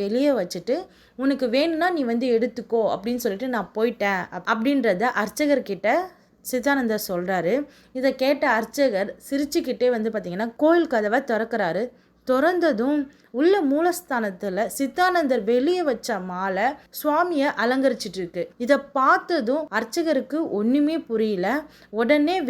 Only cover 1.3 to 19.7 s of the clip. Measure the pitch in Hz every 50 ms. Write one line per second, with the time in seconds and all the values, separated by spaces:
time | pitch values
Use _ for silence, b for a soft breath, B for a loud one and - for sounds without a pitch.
1.3 | 285 277 262 240 214 262 302 339 330 311 330 370 359 320 269 233 233 233 254 254
2.3 | 240 226 226 247 240 - 220 - - 233 220 190 - - 190 233 240 247 - 226
3.3 | 190 196 254 262 247 220 190 - - 208 226 240 233 - 202 202 196 185 - -
4.3 | - 180 180 - 233 220 226 269 285 277 240 226 190 180 220 254 - 196 208 220
5.3 | - - 302 285 285 254 214 - 196 175 - 208 269 330 370 370 b b b b
6.3 | b _ _ - - 254 233 285 277 277 247 226 220 208 - - 190 175 180 180
7.3 | 190 180 160 170 214 277 294 b b b b b b 262 254 269 254 262 262 269
8.3 | 294 277 302 277 233 220 226 220 - 285 285 262 208 185 196 208 - - - -
9.3 | 269 277 294 285 - 339 254 247 240 196 247 247 247 226 214 226 220 208 180 180
10.3 | 170 185 220 233 233 - 285 311 339 349 330 - 262 226 208 208 214 269 269 269
11.3 | 233 208 226 226 233 220 202 170 165 185 233 247 b b b b b _ _ -
12.3 | 254 254 277 330 359 359 349 320 269 202 233 269 302 294 277 277 b b b b
13.3 | b 233 294 349 392 403 330 262 277 294 330 359 349 349 - _ 269 240 220 202
14.3 | 185 180 - 202 185 185 226 190 - - 277 254 233 - 359 370 359 349 320 262
15.3 | 262 233 196 202 240 247 262 311 359 370 349 294 240 220 - - 226 190 180 185
16.3 | 180 180 190 196 190 185 208 262 302 294 B B - - - 302 294 311 349 359
17.3 | 339 285 269 294 - - 214 233 254 269 269 269 240 - - 214 170 185 185 170
18.3 | - 175 170 - - _ 240 240 285 269 277 - - 269 262 285 339 370 381 -
19.3 | 359 311 233 208 262 311 311 302